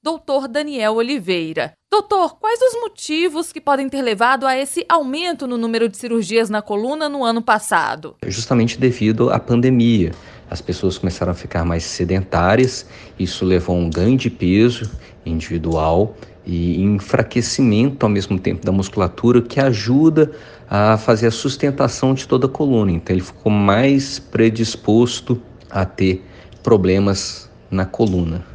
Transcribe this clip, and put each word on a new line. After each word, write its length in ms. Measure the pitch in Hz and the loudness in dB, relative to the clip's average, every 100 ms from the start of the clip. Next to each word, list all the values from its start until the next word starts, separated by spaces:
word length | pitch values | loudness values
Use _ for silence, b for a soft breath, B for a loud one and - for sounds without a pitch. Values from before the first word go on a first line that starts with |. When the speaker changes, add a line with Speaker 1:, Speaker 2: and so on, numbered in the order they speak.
Speaker 1:
doutor 460 | 302 320 - 277 269 | -6 -8 -2 -2 -2
Daniel 460 | 233 302 277 214 226 | -4 -4 -2 0 0
Oliveira. 760 | 233 277 180 180 160 160 156 _ _ | -2 -2 -2 -2 -2 -4 -6 _ _
Doutor, 480 | 415 415 403 330 - | -2 0 0 0 -2
quais 220 | 427 466 | -4 0
os 180 | 508 466 | 0 0
motivos 720 | 466 - - 311 349 302 330 | -8 -10 -6 -2 -2 -2 -8
que 80 | 311 | -6
podem 260 | 285 277 269 | -2 0 0
ter 140 | 277 | -2
levado 440 | 247 202 233 262 269 | -2 0 2 2 0
a 100 | 262 | -2
esse 300 | 277 - - | -2 -6 0
aumento 580 | 339 269 285 349 320 269 | 0 0 -4 -4 -4 -6
no 100 | 240 | -4
número 300 | 226 226 226 | -2 0 -2
de 80 | - | -4
cirurgias 540 | 240 233 185 226 226 | -4 -4 0 0 0
na 120 | 214 | -4
coluna 460 | 214 208 233 302 302 | -4 -4 -4 -4 -4
no 160 | 285 | -2
ano 180 | 240 233 | -2 0
passado? 760 | 226 214 - 180 127 135 156 - - | 0 0 2 0 0 -6 -12 -12 -10
Speaker 2:
Justamente 500 | 92 113 123 113 - | -8 0 2 2 2
devido 540 | 131 120 107 110 120 | 0 2 0 2 2
à 80 | 101 | 0
pandemia. 720 | - 120 127 127 117 113 82 82 B B - | 0 2 4 4 4 2 0 -4 B B -14
As 120 | - | -12
pessoas 360 | - 90 95 - | -8 -4 -4 -2
começaram 340 | 95 - 87 | -6 -4 -4
a 40 | 85 | -4
ficar 300 | - 87 85 | -6 -4 -2
mais 200 | 85 - | -2 -6
sedentárias, 1000 | - 87 95 95 85 90 113 127 - - B B - | -6 -2 -2 0 0 2 4 2 0 -16 B B -6
isso 280 | 90 - 92 | -6 -2 2
levou 300 | 90 - 90 | 2 2 0
a 40 | |
um 100 | 85 | 0
ganho 260 | 80 98 131 | 0 2 2
de 140 | 123 | 0
peso 600 | - 87 98 120 120 110 - B B - | -2 2 4 4 2 -8 -10 B B -6
individual 920 | 82 - 85 80 80 78 85 110 B B B - | -6 -4 -4 -2 0 2 2 0 B B B -6
e 380 | 87 87 87 | -2 0 0
enfraquecimento 1200 | 98 101 - - 113 123 113 - 127 104 135 139 110 | 2 0 0 -2 0 -2 -2 0 2 4 2 0 0
ao 40 | |
mesmo 280 | 101 98 95 | 0 -2 -2
tempo 260 | 95 90 | -2 -4
da 80 | 101 | -2
musculatura, 720 | 98 95 - 90 - 117 123 | -2 -2 -2 -2 0 4 4
que 180 | 120 - | 2 0
ajuda 720 | 135 110 104 135 160 156 151 B B B - | 0 0 0 4 4 4 2 B B B -4
a 280 | 101 107 110 | 0 2 2
fazer 300 | - 110 117 | 2 2 2
a 40 | |
sustentação 840 | 110 123 131 143 139 131 - 131 | 0 -6 -2 -2 0 -2 0 0
de 140 | 131 - | 0 0
toda 180 | 131 131 | 0 0
a 40 | |
coluna. 420 | 135 147 120 101 | 0 0 2 2
Então 240 | 85 - 92 | 0 0 -2
ele 80 | 92 | -2
ficou 260 | - 107 | -4 0
mais 680 | 104 101 101 135 139 135 - | 2 4 4 4 2 0 -10
predisposto 1200 | - - 113 110 113 - - 110 120 - - 117 - - - | -6 2 2 2 -4 -4 2 4 4 0 -6 -6 -6 -20 -8
a 160 | 98 | -4
ter 400 | 92 - 95 90 B B B - | -4 0 0 0 B B B -8
problemas 880 | - 110 92 95 98 95 - - - - - | 2 4 4 2 2 -2 -6 -12 -18 -20 -6
na 140 | 95 95 | -4 -4
coluna. 600 | - 113 90 82 85 - | 0 0 0 -2 -4 -8